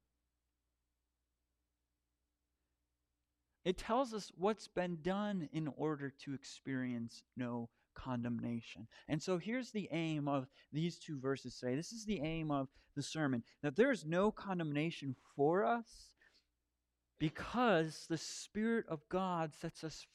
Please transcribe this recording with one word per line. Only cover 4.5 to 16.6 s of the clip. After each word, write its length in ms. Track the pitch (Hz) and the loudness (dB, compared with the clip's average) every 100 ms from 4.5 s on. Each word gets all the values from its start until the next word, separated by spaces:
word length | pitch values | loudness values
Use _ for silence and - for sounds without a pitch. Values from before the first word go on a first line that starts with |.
| 220 - | 0 -4
been 340 | - 180 170 | -2 -2 -2
done 420 | 151 196 208 196 151 | -2 0 0 -2 -2
in 160 | 160 156 | -2 -4
order 420 | - 151 147 139 | 0 -2 0 -4
to 240 | - - | -8 -8
experience 880 | 135 - - - 131 127 120 117 - - - | -8 -8 -12 -4 -2 -2 -2 -6 -10 -12 -6
no 340 | 123 120 117 _ _ | -4 -4 -6 _ _
condemnation. 960 | - 131 123 120 117 117 117 - - 113 - - | -10 -4 -2 0 -2 -2 -4 -6 -12 -16 -14 -4
And 160 | 156 | -2
so 160 | - 180 | 0 -2
here's 320 | 175 240 240 | 0 -4 -2
the 180 | 214 175 | -4 -2
aim 340 | 160 165 156 143 | -2 0 0 2
of 220 | 143 127 - - | 0 -2 -10 -6
these 260 | 143 170 170 | -2 0 -2
two 220 | - 147 | -8 -2
verses 380 | 131 135 127 - | 0 0 -2 -4
today. 180 | 127 131 | 0 0
This 160 | 170 | -2
is 120 | 233 | -6
the 160 | 214 202 | -2 -2
aim 300 | 151 165 156 | 0 -2 0
of 180 | 143 135 - - | 0 -2 -8 -10
the 80 | - | -6
sermon, 420 | 143 160 147 127 - _ | -4 0 2 2 -2 _
that 160 | 147 135 | 0 4
there 160 | 262 | 6
is 120 | 226 | 4
no 280 | 156 170 208 | 2 4 4
condemnation 800 | - 196 180 160 143 160 - 139 123 - - | 2 -2 -2 0 0 0 -2 -6 -6 -6 4
for 280 | 139 175 | 6 6
us 480 | 226 240 226 - - _ - _ _ _ | 4 2 -2 -14 -20 _ -20 _ _ _